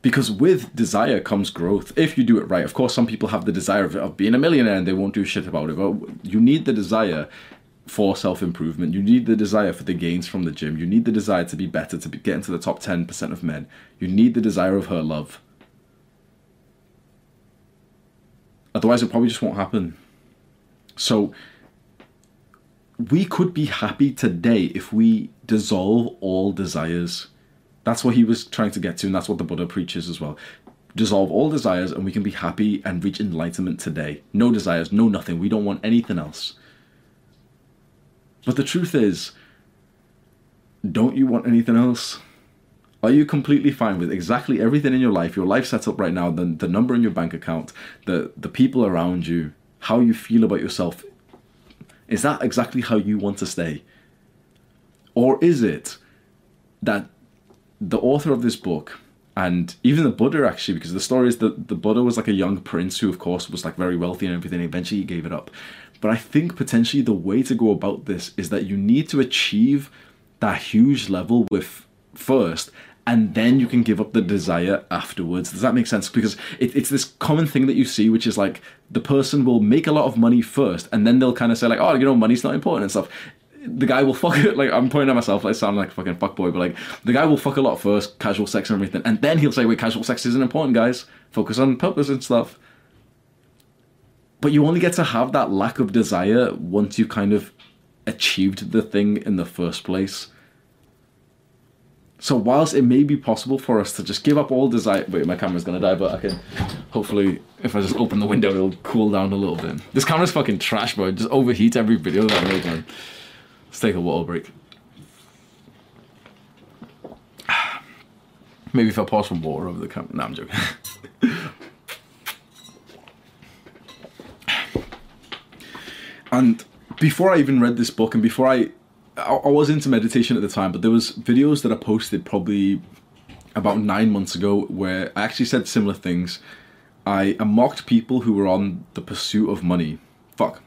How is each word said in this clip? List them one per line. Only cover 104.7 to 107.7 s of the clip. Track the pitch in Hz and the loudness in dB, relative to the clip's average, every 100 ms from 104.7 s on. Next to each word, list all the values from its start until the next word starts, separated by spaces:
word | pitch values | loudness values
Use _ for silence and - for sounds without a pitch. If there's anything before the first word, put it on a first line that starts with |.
| 117 110 98 - | 2 0 0 -2
wait, | 90 | -2
my | 76 87 | -2 -2
camera's | 98 90 | -4 -4
gonna | 85 90 | -4 -2
die, | 95 | 0
but | 92 95 | 2 -2
I | 95 | -2
can, | 101 90 - - - - - | -6 -8 -10 -8 -8 -8 -8
hopefully, | 117 101 104 98 85 - _ | -6 -2 2 2 0 -10 _
if | - | -6